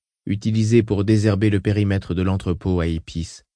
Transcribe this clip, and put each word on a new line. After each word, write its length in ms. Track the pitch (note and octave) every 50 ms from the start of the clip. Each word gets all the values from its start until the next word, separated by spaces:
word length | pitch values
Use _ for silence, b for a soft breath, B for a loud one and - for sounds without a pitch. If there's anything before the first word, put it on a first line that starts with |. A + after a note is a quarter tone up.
| _ _ _ _ _ -
utilisés 560 | G2+ G2+ - A#2 A2 A2 A2 G#2+ A#2 A#2 G#2+
pour 200 | A2+ G#2+ G2 G2+
désherber 440 | G2+ A2 G#2+ G2+ A2 G2 F#2+ A2 G#2+
le 100 | G2+ G2+
périmètre 540 | F#2 G#2 G2+ G#2 G#2 G2 G2 G2 - - F2+
de 80 | F2
l'entrepôt 600 | F#2 F#2+ F#2+ G2 - F#2+ F2 D#2+ - F#2+ F#2 F2
à 40 | E2
épices. 600 | E2+ E2 E2 - - - E2+ E2 - - - - _ _